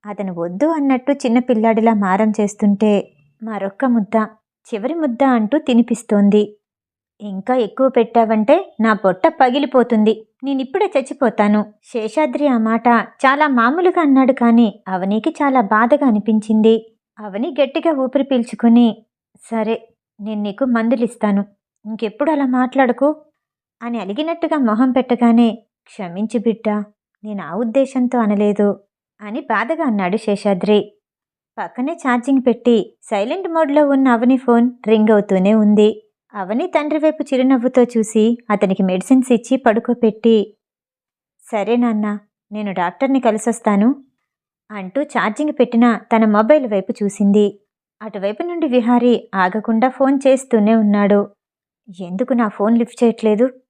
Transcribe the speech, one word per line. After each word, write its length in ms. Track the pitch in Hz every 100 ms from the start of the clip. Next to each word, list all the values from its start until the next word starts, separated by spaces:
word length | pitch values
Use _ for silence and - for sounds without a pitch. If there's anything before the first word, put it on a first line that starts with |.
| 208
అతను 260 | 196 190
వద్దు 320 | 170 170 185 302
అన్నట్టు 460 | 320 277 262 254
చిన్నపిల్లాడిలా 800 | 277 254 240 247 220 220 226 226
మారం 360 | 214 196 196 220
చేస్తుంటే 800 | 208 208 - 208 202 214 202 - _ _ _
మరొక్క 420 | 220 208 196 -
ముద్ద, 320 | 262 233 196 226 214 _ _ _ _
చివరి 280 | 214 233
ముద్ద 280 | 330 302 233
అంటూ 340 | 277 247 214 302
తినిపిస్తోంది. 960 | 294 240 233 233 - 202 202 208 208 - _ _ _ _ _ _
"ఇంకా 340 | 208 190 190
ఎక్కువ 340 | 254 - - 262
పెట్టావంటే 880 | 240 226 233 226 220 214 330 381 -
నా 120 | 220
పొట్ట 300 | 214 196 180 320 320
పగిలిపోతుంది, 840 | 262 262 277 262 240 226 214 214 - _
నేనిప్పుడే 420 | 269 269 269 359 392
చచ్చిపోతాను." 760 | 285 - - 240 226 208 208 214 _
శేషాద్రి 640 | _ 240 214 311 302 277 294
ఆ 120 | 240
మాట 300 | 220 226 240 233 - _
చాలా 320 | 262 277 302
మామూలుగా 520 | 240 233 320 370 359
అన్నాడు, 320 | 302 262 262
కానీ 480 | 262 233 233 226 - -
అవనికి 420 | 185 190 214 -
చాలా 300 | - 285 262
బాధగా 460 | 202 214 233 294 277
అనిపించింది. 680 | 214 202 220 214 220 220 226 226 _ _ -
అవని 360 | 214 190 311 285
గట్టిగా 300 | 269 330 330
ఊపిరి 320 | 285 262 269
పీల్చుకుని, 800 | 277 254 233 208 233 233 233 214 _ _ _ _ -
"సరే, 380 | 226 214 226 - _ _ _
నేను 220 | 208 214
నీకు 220 | 208 202
మందులిస్తాను, 800 | 269 233 226 247 233 - 208 202 202 _ _ _ 208
ఇంకెప్పుడు 440 | 220 214 214 294
అలా 160 | 302 277
మాట్లాడకు," 720 | 254 254 269 254 240 285 302 _ _ _ _ _ _
అని 180 | 233 233
అలిగినట్టుగా 580 | 190 208 311 339 320 311
మొహం 340 | 240 214 262
పెట్టగానే, 580 | 254 254 240 233 233 233 214 _ _ _
"క్షమించు 520 | - 180 175 220 240
బిడ్డా, 460 | 220 220 220 208 208 _ _ _
నేను 200 | 214 202
ఆ 100 | 151
ఉద్దేశంతో 640 | 180 240 269 262 262 247 247
అనలేదు," 600 | 214 202 208 202 202 - _ _ _ _
అని 200 | 208 240
బాధగా 440 | 285 196 233 320
అన్నాడు 320 | 302 208 180 214
శేషాద్రి. 760 | - 202 208 190 190 208 - _ _ _ _ _ _ -
పక్కనే 340 | 175 - 269
ఛార్జింగ్ 500 | 339 262 247 240 269 247
పెట్టి 520 | 226 247 226 180 _
సైలెంట్ 460 | - 208 214 359 359
మోడ్లో 400 | 330 311 285 285
ఉన్న 200 | 277 262
అవని 280 | 233 247 262
ఫోన్ 340 | - 233 247 247 208
రింగ్ 240 | 220 220
అవుతూనే 440 | 214 202 190 185
ఉంది. 500 | 220 208 208 208 214 _ _ _
అవని 320 | 208 185 226 359
తండ్రి 320 | 320 294 311
వైపు 240 | 311 311
చిరునవ్వుతో 600 | 294 254 262 269 247 254
చూసి 560 | 240 233 214 226 214 240 -
అతనికి 320 | 208 190 190
మెడిసిన్స్ 500 | 190 185 - 262 247
ఇచ్చి 240 | 233 240 262
పడుకోపెట్టి, 1000 | 247 214 226 240 220 214 233 220 202 _ _ _ _ _ _ _ _ _ -
"సరే 240 | 214 196 240
నాన్న, 420 | 240 214 208 208 _ _ _
నేను 200 | 208 208
డాక్టర్ని 480 | 190 175 180 269 269
కలిసొస్తాను," 760 | 240 214 240 226 220 202 226 285 _ _ _ _ _ _ _
అంటూ 320 | 214 185 277
ఛార్జింగ్ 500 | 294 226 190 214 302
పెట్టిన 480 | 294 247 226 240 214 - 226
తన 80 |
మొబైల్ 420 | 220 208 226 302 247
వైపు 280 | 202 190 -
చూసింది. 580 | 202 - 202 208 208 202 _ _ _ _
అటువైపు 400 | 214 196 196 214
నుండి 240 | 349 349 311
విహారీ 600 | 247 233 240 240 233 -
ఆగకుండా 540 | 190 185 214 208 220 254
ఫోన్ 300 | 254 269 277 277
చేస్తూనే 480 | 262 - 226 208
ఉన్నాడు. 540 | 226 208 202 202 202 202 _ _ _ _ _ - 180
"ఎందుకు 320 | 175 185 247
నా 160 | 247 214
ఫోన్ 300 | - 214 233
లిఫ్ట్ 260 | 233 -
చేయట్లేదు? 440 | 233 220 220 208 254 - _